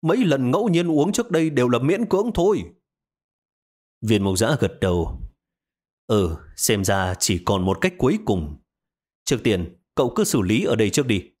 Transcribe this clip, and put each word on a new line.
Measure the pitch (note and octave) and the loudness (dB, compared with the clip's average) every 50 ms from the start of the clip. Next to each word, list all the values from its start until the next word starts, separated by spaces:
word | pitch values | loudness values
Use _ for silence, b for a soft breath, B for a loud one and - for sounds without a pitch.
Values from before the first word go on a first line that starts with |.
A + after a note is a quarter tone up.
| - | 2
Mấy | D#3 E3 | 0 2
lần | A#3+ B3+ F3+ C#3+ C3+ C3 B2 | 2 2 2 2 2 2 2
ngẫu | B2+ F#3 A3+ A#3 | 2 2 2 2
nhiên | F3 E3 F3 F3 | 2 2 2 2
uống | D#3+ D3+ C#3+ F3+ G#3 | 2 2 2 2 0
trước | - A#3 - | -2 -4 -2
đây | F3 D#3+ D#3+ D#3+ | 0 0 0 0
đều | D3 C3 B2 B2 | 0 0 2 2
là | B2 A#2 | 2 2
miễn | B2+ C#3+ F3 G3+ A#3 | 2 0 0 0 0
cưỡng | - - F#3 G#3 A#3+ G#3+ | 0 0 0 0 0 0
thôi." | - E3+ G3 G#3+ D3+ F2 - - _ _ _ _ _ _ _ _ _ _ _ _ _ _ _ _ _ _ _ _ _ _ _ _ _ | 0 2 2 2 0 -2 -8 -14 _ _ _ _ _ _ _ _ _ _ _ _ _ _ _ _ _ _ _ _ _ _ _ _ _
Viên | - G#2+ A2+ G#2 G2 | -2 0 2 2 2
Mộc | G2 F#2+ F2+ | 0 0 0
Dã | A2 A2 D3+ C3 | 0 0 0 0
gật | - F#2+ - - | 0 -2 -2 -2
đầu: | - F#2+ F2+ F2+ E2 - - - - - _ _ _ _ _ _ _ _ _ _ _ _ _ _ _ | -2 0 0 0 -2 -4 -6 -10 -12 -16 _ _ _ _ _ _ _ _ _ _ _ _ _ _ _
"Ừ, | _ A2+ G#2+ F#2+ E2+ D#2+ D2+ - - - | _ 0 0 0 0 -4 -8 -12 -20 -12
xem | - - - A#2 G#2 F#2+ | -6 -2 0 0 0 0
ra | F#2 G2+ G2 F#2+ F#2 F#2 | 0 0 0 0 -2 -4
chỉ | - - - G2 F2 - | -4 -2 -2 -2 -2 0
còn | - G2+ F#2+ F2+ | -2 -2 0 0
một | F#2 G2 - | 0 -2 0
cách | - - - - | -2 -4 -4 0
cuối | - B2+ E3 G#3+ G#3+ | 0 0 0 0 -2
cùng. | - G#2+ F2+ D#2 D2 D2+ - _ _ _ _ _ _ _ _ _ _ _ _ _ | -2 -2 -2 -2 -6 -10 -14 _ _ _ _ _ _ _ _ _ _ _ _ _
Trước | - - A#2+ - | -4 -4 -2 0
tiên, | B2 G#2+ F#2 F2 E2+ - _ _ _ _ | 0 0 0 -2 -6 -10 _ _ _ _
cậu | - C#3 B2 A#2+ | 0 0 0 0
cứ | - G#3+ | -2 -2
xử | G3+ - C#3 G2 | 0 0 0 2
lý | F2+ G#2 A#2+ G3 | 2 0 0 2
ở | - B2+ | 0 0
đây | G#2+ A2+ G2+ | 2 0 0
trước | - - C#3+ | 2 0 0
đi. | B2+ A#2 F#2+ - - _ _ | 0 0 -2 -2 -8 _ _